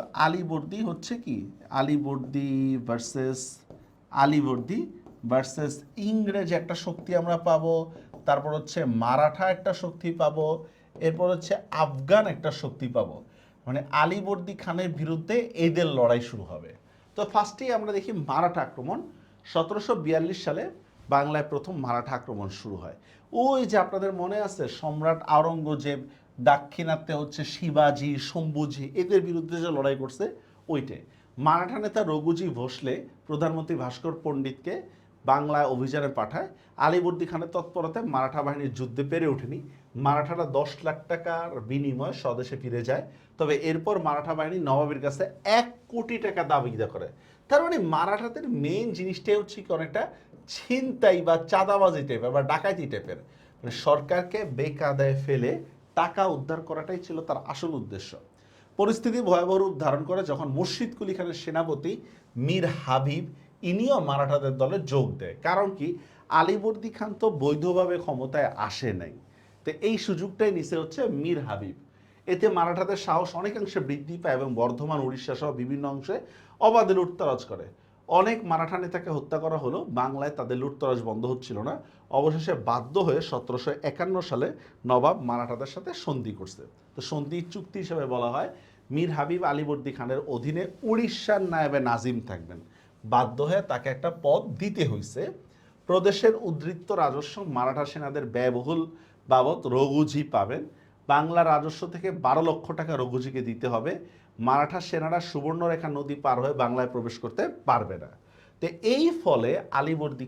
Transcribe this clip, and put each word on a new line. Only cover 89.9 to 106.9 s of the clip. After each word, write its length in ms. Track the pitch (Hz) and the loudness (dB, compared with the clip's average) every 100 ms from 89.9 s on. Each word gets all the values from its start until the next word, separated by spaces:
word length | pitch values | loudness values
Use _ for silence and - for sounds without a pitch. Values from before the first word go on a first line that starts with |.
| 139 | -6
খানের 240 | 123 131 147 | -4 -4 -2
অধীনে 280 | 120 131 160 180 - 226 | -4 -2 -4 -4 -6 0
উড়িষ্যার 540 | 226 233 - - 202 185 | 2 0 -2 2 2 2
নায়েবে 260 | 165 147 139 123 | 2 2 2 2
নাজিম 280 | 113 120 120 - | 2 0 -4 -4
থাকবেন। 300 | 90 82 87 - - _ _ | -10 -10 -16 -18 -20 _ _
বাধ্য 340 | 110 120 - 120 147 | 2 2 2 0 0
হয়ে 140 | 190 196 | 0 0
তাকে 180 | 123 135 | -4 -4
একটা 160 | 131 170 170 | -4 -4 0
পদ 180 | - 180 220 139 | 4 4 2 -6
দিতে 220 | 202 - 139 | -4 0 0
হইছে। 300 | 107 - - 202 370 - _ _ _ - | 0 -4 -6 -6 -8 -18 _ _ _ 2
প্রদেশের 460 | 185 190 196 226 220 220 | 4 4 6 4 4 0
উদ্বৃত্ত 400 | 151 156 175 - 196 | -4 -6 -8 -4 2
রাজস্ব 320 | 147 139 147 - 190 127 | 2 0 -6 -8 -4 0
মারাঠা 280 | 127 135 147 | 0 0 -4
সেনাদের 340 | 160 143 143 127 | -6 -6 -6 -4
ব্যয়বহুল 460 | 117 127 123 131 165 165 - - _ - | 0 2 0 0 -2 -2 -10 -20 _ 2
বাবদ 280 | 127 131 165 131 123 | 4 4 0 0 2
রঘুজি 460 | 139 143 151 147 147 | 4 4 2 0 0
পাবেন। 280 | 107 98 143 - - - _ - | 0 0 -2 -8 -14 -20 _ 2
বাংলা 340 | 143 156 170 | 4 4 4
রাজস্ব 380 | 160 151 156 160 175 | 6 4 2 -4 -8
থেকে 140 | 170 185 180 | -6 -6 0
বারো 180 | 131 143 165 | 4 4 4
লক্ষ 180 | 160 - 160 | 0 -4 -6
টাকা 140 | 160 143 | -2 -2
রঘুজিকে 440 | 127 127 131 131 120 | 0 -2 -4 -4 -4
দিতে 180 | 113 127 | -2 0
হবে। 180 | 117 135 320 - - _ - 120 | 0 0 -4 -8 -20 _ -2 4
মারাঠা 340 | 139 147 175 175 | 4 4 -2 -4
সেনারা 300 | 165 160 170 165 | -2 0 0 -2
সুবর্ণরেখা 580 | 147 147 165 170 165 160 143 | -4 -2 0 0 0 -2 -4
নদী 180 | 139 143 | -4 -2
পার 120 | 139 123 | 0 2
হয়ে 180 | 135 123 | 2 2
বাংলায় 280 | 123 127 123 | 2 2 0